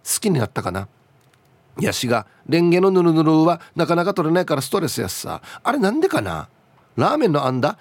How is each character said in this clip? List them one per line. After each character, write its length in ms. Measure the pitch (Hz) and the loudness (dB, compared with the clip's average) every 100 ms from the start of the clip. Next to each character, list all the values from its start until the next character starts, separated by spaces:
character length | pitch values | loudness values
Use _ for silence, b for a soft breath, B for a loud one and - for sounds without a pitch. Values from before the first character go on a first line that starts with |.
| - - | -8 -4
き 100 | 214 | 0
に 100 | 156 | 0
な 80 | 110 | -2
っ 20 | |
た 140 | - | -6
か 80 | 98 | -6
な。 160 | 92 98 _ _ _ _ _ _ _ _ - | -8 -10 _ _ _ _ _ _ _ _ -4
ヤ 120 | 110 | -4
シ 160 | - 123 | -2 -2
が、 200 | 117 b b - | -2 b b -2
レ 120 | 165 | 2
ン 100 | 170 | 4
ゲ 100 | 180 | 4
の 120 | 196 | 4
ヌ 100 | 185 | 4
ル 120 | 170 | 4
ヌ 100 | 160 | 4
ル 220 | 156 160 165 | 4 4 2
は 160 | 165 B - | 0 B -4
な 120 | 160 | 0
か 80 | 170 | 0
な 100 | 175 | 0
か 80 | |
取 140 | 196 156 | -2 0
れ 60 | |
な 80 | 175 | 0
い 40 | 170 | 0
か 100 | 147 | -2
ら 60 | |
ス 80 | - | -2
ト 100 | 202 | -2
レ 80 | 151 | -2
ス 140 | - | -4
や 60 | 95 | -6
っ 20 | |
さ。 320 | - - 78 B B | -8 -10 -12 B B
あ 80 | - | -4
れ 60 | 269 | 0
な 140 | 196 | 0
ん 80 | 285 | 0
で 80 | 381 | -2
か 140 | 330 | -2
な。 280 | 101 80 - _ _ _ _ - | -4 -8 -10 _ _ _ _ -2
ラ 180 | 165 | 0
ー 40 | 302 | 2
メ 100 | 233 | 0
ン 40 | |
の 140 | 147 135 | 0 0
あ 60 | |
ん 100 | 127 | -2
だ？ 160 | 139 220 | -2 -4